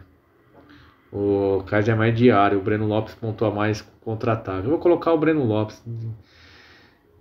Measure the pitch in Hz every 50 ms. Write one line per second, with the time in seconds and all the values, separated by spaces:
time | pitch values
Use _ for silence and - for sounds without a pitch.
0 | - _ _ _ _ _ _ _ _ _ _ - - - - - - - _ _
1 | _ _ - 101 101 101 101 101 101 98 98 95 95 - 104 107 104 113 113 110
2 | 110 113 117 113 123 123 110 101 101 101 101 98 92 104 107 107 110 107 104 110
3 | 113 - - - - 110 107 - 117 107 98 104 104 107 104 104 - - _ _
4 | _ 117 110 107 - 113 113 110 - - 92 92 92 123 160 170 - 175 170 165
5 | - 170 165 156 151 156 160 156 131 113 107 107 107 104 - - _ 117 117 113
6 | 113 113 110 110 - _ _ - - - - - - - - - - _ _ _
7 | _ _ _ _